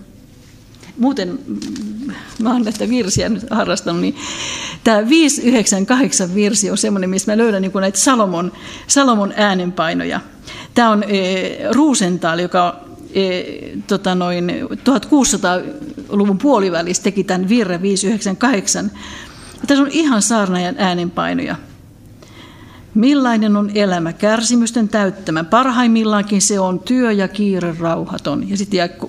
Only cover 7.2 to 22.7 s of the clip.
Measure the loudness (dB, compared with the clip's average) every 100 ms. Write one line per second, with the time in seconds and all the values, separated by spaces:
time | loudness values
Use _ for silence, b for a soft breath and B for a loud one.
7.2 | 0 2 2 2 0 0 0 2 2 4
8.2 | 2 0 -4 B B B B 2 4 4
9.2 | 2 2 2 2 -2 -2 -2 -2 -4 -6
10.2 | -8 -18 B B B 2 4 4 2 0
11.2 | 0 -2 -4 -4 0 2 4 2 0 0
12.2 | -2 -2 0 2 0 -2 -14 -20 -6 -2
13.2 | 0 -2 -6 -10 -12 -10 -4 -2 0 0
14.2 | 0 -2 -2 -4 -6 -4 0 0 4 2
15.2 | 4 2 0 -2 -4 -10 -14 -14 -4 0
16.2 | 2 2 2 4 2 0 -2 -2 -2 -2
17.2 | 0 0 2 2 2 0 0 0 0 -2
18.2 | -2 0 0 0 0 -2 -4 B B B
19.2 | B B B B 0 2 2 2 2 2
20.2 | 2 2 0 0 -2 -2 0 0 -2 -2
21.2 | -2 -2 -4 -8 -12 -20 -20 -20 -20 -20
22.2 | B B B B B